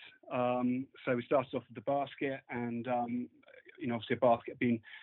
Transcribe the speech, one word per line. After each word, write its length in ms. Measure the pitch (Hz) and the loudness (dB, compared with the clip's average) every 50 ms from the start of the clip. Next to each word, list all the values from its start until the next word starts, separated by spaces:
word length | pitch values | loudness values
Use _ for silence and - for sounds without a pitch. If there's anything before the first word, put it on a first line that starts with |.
| - - - - - 359 - | -20 -20 -20 -20 -12 -4 -2
Um, 540 | 127 123 123 123 123 123 123 123 127 135 - _ - - | 0 2 2 2 2 2 2 2 0 -2 -6 _ -8 -2
so 120 | 143 127 | 0 0
we 60 | 120 120 | 0 2
started 320 | - 156 139 123 - - | 2 2 2 2 2 -4
off 100 | 127 - - | -6 -6 -6
with 60 | 120 | -14
the 160 | 127 - - | -8 -4 0
basket, 500 | 139 143 139 127 - - 151 139 135 135 - - | 0 0 0 -2 -6 -4 -4 -4 -4 -4 -8 -8
and, 380 | 143 120 120 120 117 117 117 127 | -6 -4 -4 -2 -4 -4 -2 -2
um, 400 | 123 120 120 120 120 123 123 120 _ - - - - - - - - - | -2 -2 -2 -2 -2 -4 -4 -6 _ -20 -20 -20 -20 -20 -20 -20 -14 -8
you 100 | - 123 | -4 -4
know, 60 | 117 | -4
obviously 220 | 117 107 - 127 | -4 -2 -2 -2
a 40 | - | 4
basket 320 | - 123 117 117 - - - | 6 6 6 6 2 -6 -6
had 60 | - | -2
been 220 | 127 120 117 113 - - - - | 2 2 2 0 -2 -8 -20 -20